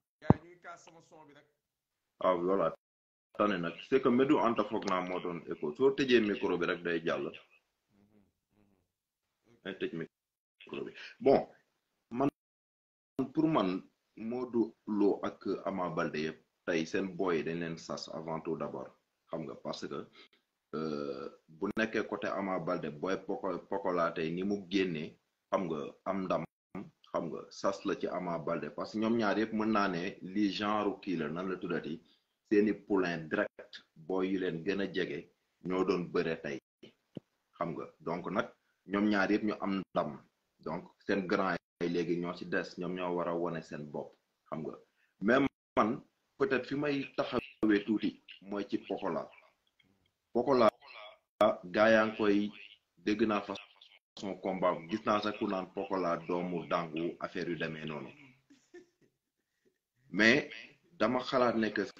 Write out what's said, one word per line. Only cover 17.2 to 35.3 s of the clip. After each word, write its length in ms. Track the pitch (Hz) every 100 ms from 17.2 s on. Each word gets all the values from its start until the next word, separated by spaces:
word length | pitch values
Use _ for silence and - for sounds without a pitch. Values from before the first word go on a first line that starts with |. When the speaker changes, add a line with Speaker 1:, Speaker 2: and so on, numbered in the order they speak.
| 95 82
Speaker 2:
yi 60 |
dañ 160 | 73 85
leen 180 | 85 82
sas 320 | - 76 -
avant 260 | - 80 80
tout 160 | 85 78
d'abord. 320 | 73 65 65 - _ _ _
Xam 140 | 80 73
nga, 100 | -
parce 320 | 76 - 82
que, 200 | 71 - - - _ _ _ _ 76
euh, 540 | 78 73 71 67 71 - _
bu 220 | 80 98 104
nekkee 280 | 113 113 101
côté 200 | 101 104
Ama 320 | - 98 92
Baldé, 300 | 82 87 80
boy 260 | 73 90 95 -
Poko-, 320 | 98 95 87 -
Pokola 420 | 98 95 90 85
tey 200 | 82 80
ni 120 | 85
mu 220 | 98 101 90
génnee, 480 | 95 92 80 80 - _ _ _
xam 140 | 98 90
nga, 120 | 78 69 - -
am 200 | 98 92
ndam, 180 | 85 82 _ _ 92 - _ -
xam 140 | 85 85
nga, 100 | 65 -
sas 340 | - 101 98 101
la 100 | 82
ci 120 | -
Ama 300 | 90 90 78
Baldé. 300 | 78 85 73
Parce 240 | - 92
que 60 | 107
ñoom 180 | 110 117
ñaar 200 | 107 98
yëpp 140 | 110
mën 180 | 110 107
naa 160 | 107 98
ne 300 | 87 92 -
lii 300 | 90 98 104
genre 480 | 90 104 107 101 95
kii 160 | - 85
la, 120 | 76
nan 200 | 80 92
la 60 | 90
tuddati, 420 | 92 80 73 82 - _ _ _ _
seeni 240 | 104 104
poulain 540 | 101 - 98 90 85 80
direct, 540 | 104 101 - - - - -
boy 320 | 80 92 92
yu 60 | 95
leen 240 | 90 85
gën 180 | 85 95
a 40 | 95
jege, 380 | 92 82 73 -